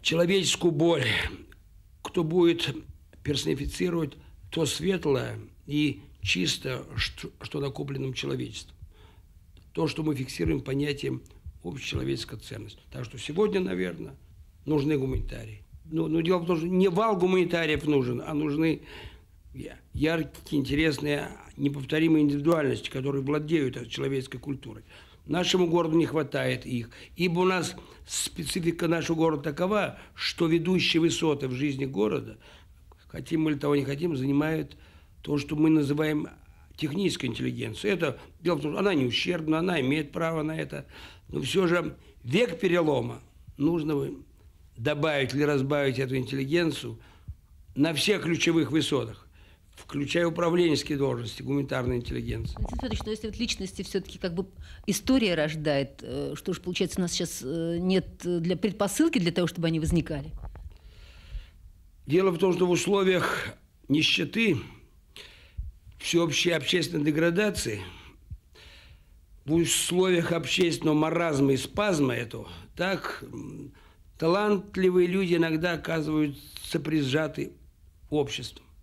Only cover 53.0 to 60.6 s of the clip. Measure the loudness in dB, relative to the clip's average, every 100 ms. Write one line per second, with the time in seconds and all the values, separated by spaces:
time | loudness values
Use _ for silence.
53 | -4 -6 -6 -6 -4 -4 -6 -8 -4 -4
54 | -6 -8 -4 -4 -6 -12 -18 -8 -4 -2
55 | 2 4 4 2 0 0 0 2 0 -8
56 | -10 -6 -6 -6 -6 -4 -4 -2 -2 0
57 | -2 -2 -4 -6 -6 -4 -2 -2 2 2
58 | 0 -8 -2 -2 0 0 -2 0 -2 4
59 | 2 4 2 2 0 0 0 0 2 2
60 | 0 -6 -8 -12 -12 -12